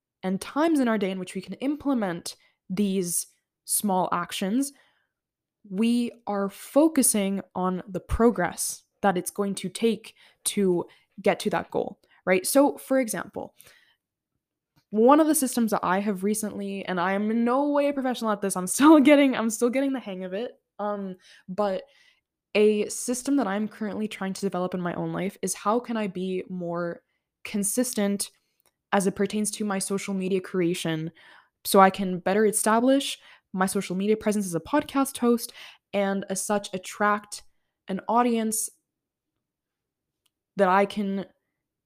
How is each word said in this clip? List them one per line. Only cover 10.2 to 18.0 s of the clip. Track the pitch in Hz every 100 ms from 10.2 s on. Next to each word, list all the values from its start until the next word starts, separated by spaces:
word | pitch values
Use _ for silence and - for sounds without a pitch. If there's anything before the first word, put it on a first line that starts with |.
| - _
to | - 208 190 175 - _ _ -
get | 196 175
to | 208
that | 170 -
goal, | - - - _ _ -
right? | 185 -
So, | 269 277 -
for | - 262
example, | 226 180 - - - _ - - _ _ _ _ _ _ _ _ _ _ _
one | 208 240 294
of | 311
the | 302
systems | 262 240 220
that | 208
I | 175 185
have | 208 185
recently, | 196 208 208 196 202 196 -
and | 180
I | 180
am | 196 214
in | 233
no | 233 262 294
way | 285 285
a |
professional | 285